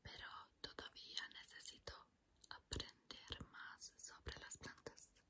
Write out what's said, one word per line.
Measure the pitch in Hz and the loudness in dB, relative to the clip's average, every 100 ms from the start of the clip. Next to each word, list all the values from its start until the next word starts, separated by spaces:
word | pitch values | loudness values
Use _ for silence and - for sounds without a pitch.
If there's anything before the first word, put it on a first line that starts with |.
Pero | - - - - - - | -2 -2 0 -2 -4 -4
todavía | - - - - - - - | -2 0 0 -2 2 4 4
necesito | - - - - - - - - - - - - | -2 -6 -2 -2 0 -2 -4 -6 -18 -20 -16 -4
aprender | - - - - - - - - - - | -4 4 6 6 -2 -4 -4 0 0 0
más | - - - - - | 0 -2 0 -2 0
sobre | - - - - | -4 0 0 2
las | - - | 0 0
plantas. | - - - - - - | 0 -2 -2 -2 -8 -10